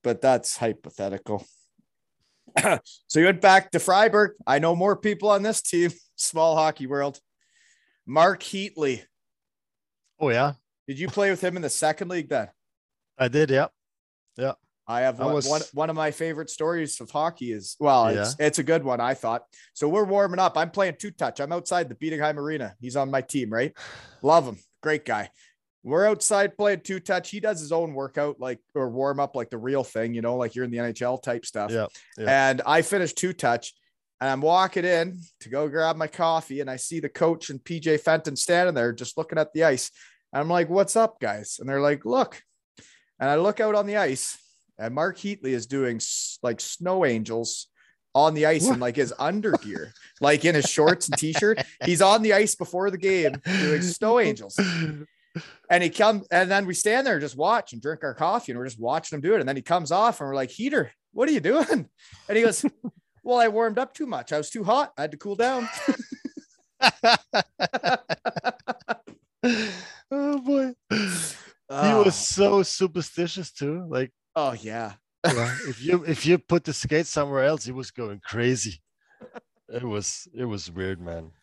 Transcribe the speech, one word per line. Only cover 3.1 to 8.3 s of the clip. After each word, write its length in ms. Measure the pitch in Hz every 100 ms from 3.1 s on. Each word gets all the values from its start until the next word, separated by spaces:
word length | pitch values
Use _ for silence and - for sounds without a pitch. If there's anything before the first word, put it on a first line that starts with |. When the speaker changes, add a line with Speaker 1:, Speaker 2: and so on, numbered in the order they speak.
| 156
Speaker 1:
you 60 | 175
went 140 | 185
back 300 | 196 190 190
to 80 | 165
Freiburg. 520 | - 185 220 202 208 - -
I 120 | 143
know 160 | 165 170
more 200 | 196 196
people 320 | 214 185 202
on 120 | 202
this 180 | 208 220
team. 300 | - 170 170 -
<laughs> 120 | _ -
Small 380 | - 160 165 160
hockey 300 | 156 151 131
world. 320 | 143 139 139 _ _ _ _ _ _ _ _ -
Mark 360 | 143 175